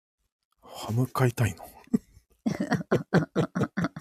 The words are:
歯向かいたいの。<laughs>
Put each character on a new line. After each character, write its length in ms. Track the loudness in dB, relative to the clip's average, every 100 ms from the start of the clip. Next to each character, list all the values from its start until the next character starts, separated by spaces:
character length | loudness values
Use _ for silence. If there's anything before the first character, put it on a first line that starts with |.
| _ _ _ _ _ _
歯 320 | -20 -12 -4
向 140 | -2 0
か 180 | 2 2
い 60 |
た 140 | 2 0
い 80 |
の。 100 | -2 -14 -20 -4 -4 -4 -20 _ _
<laughs> 880 | -6 -4 -2 -2 0 -2 2 2 2 -2 -2 -2 -4 -2 -4 -6